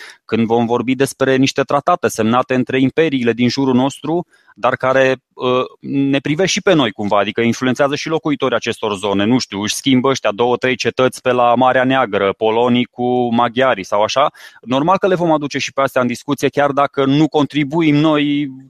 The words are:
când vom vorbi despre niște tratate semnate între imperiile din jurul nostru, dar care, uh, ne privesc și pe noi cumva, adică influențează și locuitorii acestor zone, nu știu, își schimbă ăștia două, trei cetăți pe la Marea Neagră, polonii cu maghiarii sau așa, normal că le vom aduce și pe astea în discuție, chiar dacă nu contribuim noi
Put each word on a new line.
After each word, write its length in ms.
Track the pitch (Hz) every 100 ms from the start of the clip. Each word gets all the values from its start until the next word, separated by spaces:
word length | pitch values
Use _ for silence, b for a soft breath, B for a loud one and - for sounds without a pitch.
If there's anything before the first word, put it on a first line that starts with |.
| B B -
când 200 | 113 110
vom 200 | 117 113
vorbi 300 | 120 117 127
despre 400 | 135 - 131 131
niște 260 | 135 -
tratate 460 | 139 143 - 180 110
semnate 460 | - 110 123 127
între 260 | 127 120 131
imperiile 540 | 135 - 160 135 117
din 160 | 113 123
jurul 260 | 123 135 123
nostru, 520 | 135 - 139 170 - b b b
dar 160 | 120 127
care, 400 | 131 131 131 131 _
uh, 300 | - 127 127 - -
ne 400 | 135 139 139 139
privesc 320 | 143 151 190
și 100 | -
pe 120 | 202
noi 180 | 170 120
cumva, 260 | - 104 101
adică 240 | 101 113
influențează 540 | 117 113 131 120 143 143
și 140 | -
locuitorii 460 | 160 160 143 131 117
acestor 420 | - 107 110 101
zone, 280 | 101 98 101
nu 120 | 127
știu, 240 | - 101
își 140 | 104 -
schimbă 340 | - 127 131
ăștia 220 | 131 110
două, 260 | 101 120 120
trei 180 | 131 123
cetăți 460 | 120 - 131 -
pe 100 | 127
la 240 | 123 120 120
Marea 280 | 127 127
Neagră, 500 | 127 135 120 98 98
polonii 520 | 95 110 110 123 120 123
cu 480 | - 123 123 120
maghiarii 500 | 117 120 117 131 110
sau 200 | 90 104
așa, 280 | 107 - 147 B B B
normal 360 | 117 131 160 190
că 100 | 202
le 80 | 180
vom 160 | 175
aduce 260 | 156 143 139
și 160 | -
pe 80 | -
astea 200 | 135 131
în 60 | 123
discuție, 420 | 120 - 139 139
chiar 220 | - 143
dacă 340 | 139 143 - 135
nu 220 | 143 156
contribuim 680 | 151 139 139 143 160 160 147
noi 540 | 160 151 147 143 147 131 135